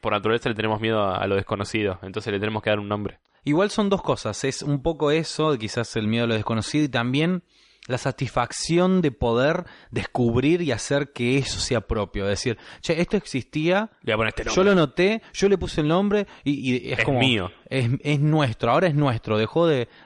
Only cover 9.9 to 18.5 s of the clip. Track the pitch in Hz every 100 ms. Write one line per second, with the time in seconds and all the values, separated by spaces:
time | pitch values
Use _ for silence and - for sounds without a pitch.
9.9 | 110 - - 120 117 135 175 170 113 -
10.9 | 143 143 - 120 135 131 - - 120 -
11.9 | 110 98 101 98 101 120 110 - - -
12.9 | 160 180 208 - 131 - 151 160 185 220
13.9 | _ - 107 110 - - - 196 190 147
14.9 | - 185 220 - - 196 190 - - 151
15.9 | 170 202 208 196 - 135 143 131 123 -
16.9 | 117 113 131 131 113 90 - - 135 117
17.9 | 131 143 147 151 156 139